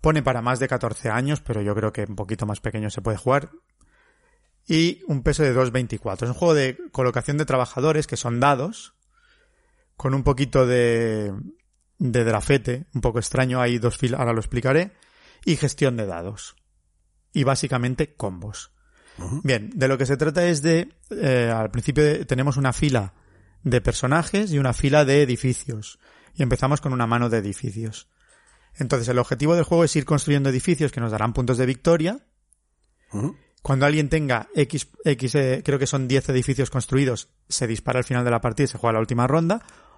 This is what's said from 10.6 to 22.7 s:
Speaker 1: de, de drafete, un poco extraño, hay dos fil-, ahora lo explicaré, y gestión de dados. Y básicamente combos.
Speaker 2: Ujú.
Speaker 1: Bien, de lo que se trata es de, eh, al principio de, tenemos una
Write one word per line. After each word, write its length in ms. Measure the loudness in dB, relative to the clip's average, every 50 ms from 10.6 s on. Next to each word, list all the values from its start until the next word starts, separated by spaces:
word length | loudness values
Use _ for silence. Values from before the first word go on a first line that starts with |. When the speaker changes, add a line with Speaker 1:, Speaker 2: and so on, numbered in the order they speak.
| 4
Speaker 1:
de, 680 | 4 4 4 4 4 2 2 0 0 -2 -2 -2 -4 -6 -8 -12 -14 -16 _ _ _ _ _ _ _ _ _
de 240 | -4 0 2 2 2
drafete, 640 | 2 2 0 2 2 0 2 2 -2 -6 -6 -8 _ _
un 80 | -2
poco 180 | -2 0 0 0
extraño, 420 | -4 -2 -2 -2 0 0 0 0
hay 160 | 0 0 0 2
dos 180 | 0 -2 -2 0
fil-, 180 | -2 -2 0
ahora 180 | 0 0 0 0
lo 60 | -2
explicaré, 540 | -2 -4 -4 -2 0 2 2 2 2 0 -6 _ _ _ _ _ _ -20 -20 _ 0
y 100 | 0 0
gestión 420 | 0 0 -4 0 0 0 0 0 0
de 80 | -4
dados. 500 | -6 -6 -8 -8 -10 -10 -12 -16 -18 -20 _ _ _ _ _ _ _ _ _ _ _ _ _ _ _ _
Y 100 | 0 0
básicamente 720 | 2 0 0 -2 -2 -2 -2 -2 -2 -2 -2 -4 -4 _
combos. 580 | _ -8 -8 -8 -8 -12 -12 -12 -14 -16 -18 _ _ _ _ _ _ _ _ -18 -16
Speaker 2:
Ujú. 240 | -10 -8 -8 -4 -2
Speaker 1:
Bien, 260 | 0 0 0 -2 -6 -4
de 120 | 0 0 2
lo 100 | 2 0
que 80 | 0
se 120 | 0 0 0
trata 300 | 0 0 0 2 2 2
es 140 | 0 0
de, 280 | 2 2 2 2 0 -4 -12 _ _ -14
eh, 400 | -8 -4 0 2 2 2 2 2 0
al 160 | 0 -2 -2
principio 320 | -4 -4 -2 0 2 2 2
de, 220 | 2 2 0 -2
tenemos 320 | -4 -2 0 0 0 0 0
una 160 | 0 0